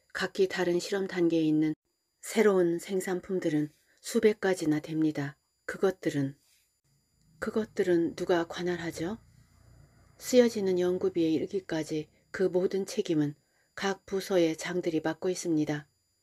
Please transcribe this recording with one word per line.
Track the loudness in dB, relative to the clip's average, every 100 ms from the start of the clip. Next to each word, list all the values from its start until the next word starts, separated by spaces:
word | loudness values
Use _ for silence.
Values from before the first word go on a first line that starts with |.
| _
각기 | -6 -4 0 0
다른 | 0 0 0
실험 | -2 -4 -2
단계에 | 0 2 2
있는 | 2 2 2 -2 _ _ _ _
새로운 | -4 2 4 4 4 0
생산품들은 | -2 -4 -2 -4 -4 -2 0 0 -2 -6 _ _
수백 | -4 2 2 2
가지나 | 0 0 0 0
됩니다. | -2 0 0 0 -6 -8 _ _ -14
그것들은, | -2 0 0 -2 -2 -2 -6 _ _ _ _ _ _ _ _ _ -12
그것들은 | -6 -4 -4 -2 2 2 2 -2
누가 | 0 0 0
관할하죠? | -4 -4 -4 -6 -6 -6 -8 -12 -20 _ _ -20 -20 -20 _ _ -18
쓰여지는 | 2 6 6 4 0 2
연구비에 | 0 0 -2 0 0
이르기까지 | 0 -2 -6 -4 -4 -4 -6 -8 _ _
그 | -2
모든 | 0 0 0 -2 -4
책임은 | -4 0 0 0 -4 _ _ _
각 | -4 -4 -4 -4
부서의 | -6 0 2 2 0
장들이 | -4 -4 -2 0
맡고 | -2 -2 -4
있습니다. | -4 0 0 0 -4 -8 _ _ _